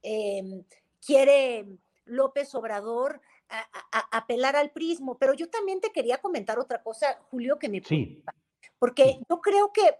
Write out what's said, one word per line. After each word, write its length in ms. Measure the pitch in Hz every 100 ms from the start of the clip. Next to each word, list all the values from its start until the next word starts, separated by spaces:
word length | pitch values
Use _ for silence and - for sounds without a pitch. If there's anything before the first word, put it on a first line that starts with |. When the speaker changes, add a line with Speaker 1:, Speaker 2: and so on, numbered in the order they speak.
Speaker 1:
em, 600 | 208 220 208 196 190 190 - _ _ _
quiere 600 | - 269 269 277 254 226 202 185 _ _ -
López 480 | 247 269 277 277
Obrador 680 | 247 220 208 220 233 269 311 _ _ _
a-, 100 | 226
a-, 400 | - - - 220
a-, 200 | - 226
apelar 380 | - 240 262 285
al 140 | 294
prismo, 480 | 311 330 330 269 240
pero 160 | 269
yo 160 | 277 330
también 300 | 453 392 381
te 100 | 427
quería 280 | 349 233 254
comentar 400 | 392 302 202 220
otra 240 | 269 233
cosa, 360 | 226 220 285 - _
Julio, 280 | 254 240 302
que 100 | 269
me 120 | 196
Speaker 2:
Sí. 240 | - 156 92
Speaker 1:
preocupa, 280 | - - - _ _ _ _
porque 260 | 240 240
Speaker 2:
Sí. 160 | 269 262 247
Speaker 1:
yo 120 | 339
creo 300 | 415 403 403
que 240 | 415 359